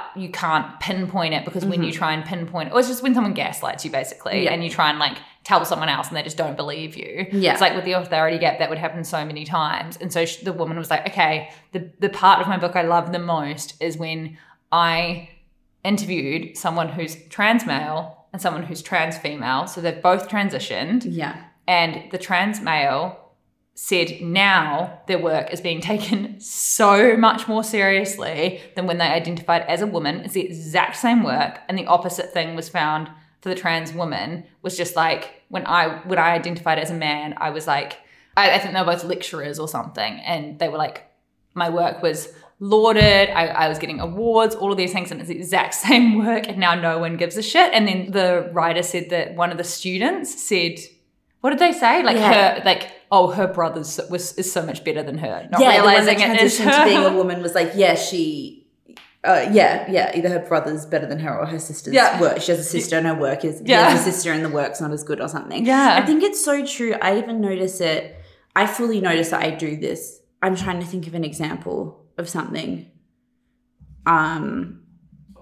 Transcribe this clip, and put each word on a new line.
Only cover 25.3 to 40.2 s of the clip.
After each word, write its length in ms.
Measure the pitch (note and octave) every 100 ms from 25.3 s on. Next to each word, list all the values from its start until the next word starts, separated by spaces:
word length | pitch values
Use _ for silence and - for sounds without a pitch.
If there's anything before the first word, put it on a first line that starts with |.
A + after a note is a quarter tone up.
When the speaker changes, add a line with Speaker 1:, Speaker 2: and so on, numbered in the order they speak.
| D#3 -
Speaker 1:
is 80 | F3
being 200 | F3+ D#3+
taken 580 | D#3+ G#3+ F#3+ G3+ G#3 -
so 800 | - - - - G#3 G3 A#3+ A3+
much 320 | A3+ A3 -
more 160 | A3
seriously 960 | A3 G#3+ G3 G3 G#3 - - D3 F3 F#3 - -
than 100 | F3+
when 120 | E3+
they 80 | E3
identified 560 | E3 E3 E3+ - E3+
as 180 | - E3+
a 60 | G#3+
woman. 300 | F3 D3 E3
It's 140 | -
the 100 | F#3+
exact 520 | - E3 D#3 E3+ - -
same 260 | A#3+ A#3
work. 360 | E3 C3 C#3+ - -
And 100 | F#3
the 80 | E3
opposite 460 | F3 F3+ - -
thing 220 | F3 D#3+
was 140 | E3 E3
found 400 | F3 D3+ D#3 D#3+ - _ _
for 80 | F#3+
the 60 |
trans 380 | F#3 F3+ E3 D#3+
woman, 520 | E3 E3+ A#2+ G#2 E3+ - _
was 160 | F#3 F#3
just 180 | E3+
like, 480 | E3+ D#3+ - - - _
when 180 | F#3 -
I, 340 | E3+ D#3+ D#3+ F3+
when 120 | F3+
I 120 | E3
identified 460 | E3+ E3+ E3+ E3 D#3
as 120 | D#3+
a 40 |
man, 400 | E3 D#3 D3 D3+ -
I 120 | D#3
was 160 | D3+ D#3
like, 320 | C#3+ - - _ _ _ -
I, 160 | -
I 60 | F#3+
think 160 | G3
they 60 | F#3+
were 60 | E3+
both 180 | F3
lecturers 540 | E3+ F3+ - D#3+ C#3+ D3+
or 80 | D#3
something. 540 | B2+ C3+ - G#2 -